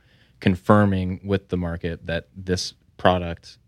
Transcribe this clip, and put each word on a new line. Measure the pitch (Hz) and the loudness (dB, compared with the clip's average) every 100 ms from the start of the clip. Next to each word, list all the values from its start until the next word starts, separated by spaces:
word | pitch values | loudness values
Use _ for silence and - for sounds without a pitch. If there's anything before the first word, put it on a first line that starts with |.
| _ _ _ - | _ _ _ -4
confirming | 101 90 - 104 101 95 90 90 | -2 0 4 4 4 2 -2 -6
with | 98 95 - | -4 -4 -2
the | 90 | -6
market | 87 85 85 82 87 | -4 -6 -8 -8 -6
that | 82 - | -8 -8
this | 95 92 90 - - _ - | -12 -6 -4 -6 -14 _ -2
product | 95 90 87 85 - - | 2 2 -2 -10 -16 -20